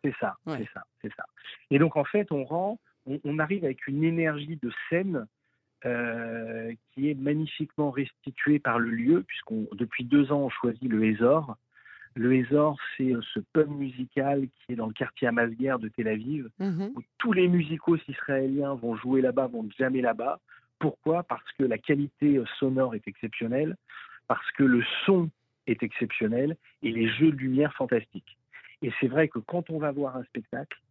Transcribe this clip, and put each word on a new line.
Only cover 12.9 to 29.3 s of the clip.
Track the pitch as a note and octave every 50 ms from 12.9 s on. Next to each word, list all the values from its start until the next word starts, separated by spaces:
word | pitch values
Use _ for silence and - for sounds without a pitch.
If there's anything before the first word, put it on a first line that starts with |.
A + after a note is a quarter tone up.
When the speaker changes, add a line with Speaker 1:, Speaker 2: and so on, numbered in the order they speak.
| -
Speaker 1:
c'est, | - C3+ C3 B2
euh, | A#2 G2+ - -
ce | A2 - _ _
pub | D#3+ D#3 D3
musical | D3 C#3+ C#3 C3+ B2+ B2+ B2+ B2 _ C#3+ C3+ C#3 C#3+ C#3 C3+
qui | C3 _ _ _ - B2
est |
dans | A#2 A2+
le | A2 A2
quartier | - C3+ - _ - C3+
Hamasguer | A#2+ A#2 A#2+ A#2 A#2 A2+ A#2 C3 C3+ C3 B2
de | A2 G#2+
Tel | - - A2+
Aviv, | A2 G#2+ G#2+ A2 B2+ D3+ D3+ B2+ A2+ _ -
Speaker 2:
Mhm. | F#3+ G3 F3 E3 G3 G#3 C#4
Speaker 1:
où | - - _ _
tous | _ - A#3+ G3
les | F#3 F3+
musicos | F3+ F3+ F3 D#3 D3 D#3+ D3+ - - E3+ D#3+ -
israéliens | - C3+ - - - C#3 C3+ C3+ C3+ C3+ C#3+ C#3 C#3 C#3
vont | B2 A#2 A#2+ A2+
jouer | G#2+ - B2+ C3 C3+
là-bas, | C3 B2+ A#2+ C3 C3
vont | B2+ A#2+ A#2 A2 G#2+ -
jammer | - C3 C3 C3 C3
là-bas. | B2 A#2+ A2+ A2 A#2 C3+ - - _ _ - - _ _ _ _
Pourquoi ? | D#3 D3+ - _ _ D3+ E3 F3 F3
Parce | - A#2+ - - - -
que | - C3+
la | B2 A2+
qualité, | A2 - - D3 C#3 C#3+ C#3+ _ _ D3+ D3 C#3+
euh, | C3+ A#2 - - -
sonore | C#3 C3 C3 C3 C3 B2+ A2+
est | G#2 _
exceptionnelle, | G#2 G2+ - - A2 - - A#2 A2+ A#2+ C3 D#3 D#3+ F#3 - _ _ - - - - - - _
parce | - A#2+ - - -
que | - - C#3+
le | C3 B2 A#2+ A#2 - - - -
son | - G3 F3+ E3+ D#3+ _ _ _ _ _ _ _
est | - A#2 - B2
exceptionnel | G#2+ - - A#2+ G#2 - - A#2 G#2+ A2+ B2 C3+ D3+ E3 _ _ - _ _
et | - A2+
les | A2+ A2+ A2+ A2
jeux | G#2+ A2+ D3+ D#3+
de | D3
lumière | C3+ C3 C3 B2+ C3+ D3 D3 -
fantastiques. | - C3+ A#2+ B2 A2+ A2 _ _ F#2 _ - - _ _ _ - - - - - _
Et | - A#2+ A2+ -
c'est | -
vrai | B2 B2+ D3+ D#3+
que | D3+